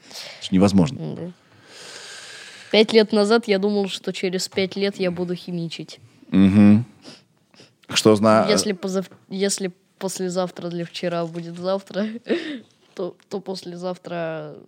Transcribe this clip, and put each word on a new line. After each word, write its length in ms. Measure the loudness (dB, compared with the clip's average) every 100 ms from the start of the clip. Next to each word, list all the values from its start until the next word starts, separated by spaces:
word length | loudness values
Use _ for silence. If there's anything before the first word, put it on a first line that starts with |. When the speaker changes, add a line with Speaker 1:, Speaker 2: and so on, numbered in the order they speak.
| -20 -18 -18 -16
Speaker 1:
Это 80 | -2
ж 20 |
невозможно. 640 | 4 4 4 2 -2 -10
Speaker 2:
Да. 80 | -10 -12 -14 _ _ -20 -20 -20 -18 -18 -18 -18 -20 -20 -20 2
Пять 200 | 4 6
лет 200 | 4 4
назад 340 | 2 4 2 2
я 140 | 0
думал, 280 | 2 0 -2
что 240 | -6 -8
через 360 | -6 -4 -4 -4
пять 260 | -4 -4
лет 220 | -2 -4 -2
я 140 | -4
буду 240 | -4 -6 -8
химичить. 640 | -8 -8 -8 -10 -16 -20 -20 _ -2
Speaker 1:
Мгм. 520 | 4 6 8 8 6 2 _ -20 -20 _ _ _ _ _ _ -8
Что 220 | 2 4 6
зна- 300 | 6 4 4
Speaker 2:
Если 240 | 2 0
позав-, 380 | -4 -4 -6 -6 -14 _
если 420 | -4 -2 -2 -6 -10 _ _ -10
послезавтра 600 | -6 -4 -4 -4 -6 -8
для 160 | -8
вчера 400 | -8 -8 -6 -4 -6
будет 300 | -8 -12 -8
завтра, 500 | -4 -4 -6 -6 -6 -8 -4 -4 -4
<laughs> 440 | -12 -16 _ _
то, 200 | -10 -10 -10 _
то 120 | -10
послезавтра 1120 | -10 -12 -12 -10 -10 -10 -10 -8 -8 -8 -12 -16